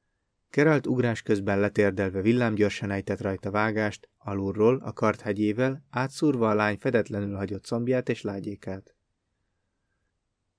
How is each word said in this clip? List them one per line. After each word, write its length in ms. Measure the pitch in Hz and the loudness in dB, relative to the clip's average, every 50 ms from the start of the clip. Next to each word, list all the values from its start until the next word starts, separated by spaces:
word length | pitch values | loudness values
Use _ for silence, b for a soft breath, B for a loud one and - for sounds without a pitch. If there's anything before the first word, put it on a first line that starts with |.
| _ _ _ _ _ _ _ _ _ _ | _ _ _ _ _ _ _ _ _ _
Geralt 380 | - 143 147 160 151 131 - | 0 2 4 4 4 4 2
ugrás 340 | - 127 123 120 120 110 - | 0 0 0 2 0 0 -2
közben 380 | - - 110 101 98 104 98 98 | 0 0 0 0 2 0 2 2
letérdelve 640 | 101 104 - 107 104 101 95 101 98 92 92 95 | 2 2 2 2 2 4 2 0 -2 -2 -2 0
villámgyorsan 680 | 92 110 120 123 120 113 107 101 107 98 - - - 101 | 2 2 4 4 2 0 2 2 2 2 0 -2 -6 -4
ejtett 300 | 98 98 92 - 98 - | -4 -4 -4 -4 -4 -4
rajta 300 | - 98 98 - - 98 | -2 -4 -4 -4 -4 -4
vágást, 580 | 98 104 107 110 104 107 107 104 98 - - _ _ | 0 0 0 0 0 0 -2 -2 -4 -8 -14 _ _
alulról, 600 | _ _ 104 101 98 98 98 95 104 107 117 131 135 - | _ _ -6 -4 -4 -2 -2 0 2 4 4 4 2 -2
a 100 | 104 - | -8 -4
kardhegyével, 920 | - 113 107 104 - - 107 101 101 104 104 104 117 127 131 135 135 - _ | 0 0 0 0 0 -4 -4 -2 0 0 0 0 0 0 -2 -2 -6 -10 _
átszúrva 600 | - 123 131 135 - - 160 151 135 120 113 107 | -4 -4 -4 -4 -4 0 0 0 2 2 2 2
a 40 | 104 | 2
lány 240 | 107 107 104 101 | 2 2 0 0
fedetlenül 580 | - - 135 120 110 104 - 110 101 101 101 98 | -2 -2 0 2 2 0 0 -4 -6 -6 -6 -4
hagyott 300 | 98 101 95 101 95 - | -4 -4 -6 -6 -8 -8
combját 440 | - 120 117 120 123 127 127 123 - | -6 -6 -4 -2 0 -2 0 0 -2
és 120 | 117 - | -4 -4
lágyékát. 760 | - 104 98 98 - 107 101 - - - 95 98 - _ _ _ _ _ _ _ _ _ _ _ _ _ _ _ _ _ _ _ _ _ _ _ _ _ _ _ _ _ _ _ _ _ _ | -6 -6 -8 -8 -8 -10 -12 -10 -10 -10 -12 -12 -12 _ _ _ _ _ _ _ _ _ _ _ _ _ _ _ _ _ _ _ _ _ _ _ _ _ _ _ _ _ _ _ _ _ _